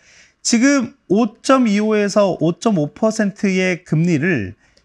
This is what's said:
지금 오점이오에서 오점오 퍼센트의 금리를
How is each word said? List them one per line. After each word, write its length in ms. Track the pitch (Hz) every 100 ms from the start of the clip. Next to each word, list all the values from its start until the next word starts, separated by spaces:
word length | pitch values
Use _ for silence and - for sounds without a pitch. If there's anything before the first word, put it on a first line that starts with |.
| _ - - _
지금 540 | - 233 269 285 220 - _
오점이오에서 1300 | 196 240 - - 269 240 202 214 214 202 214 196 -
오점오 540 | 156 175 233 190 147
퍼센트의 920 | - 220 220 202 185 202 185 185 170
금리를 720 | - 156 170 156 170 147 95 - _ _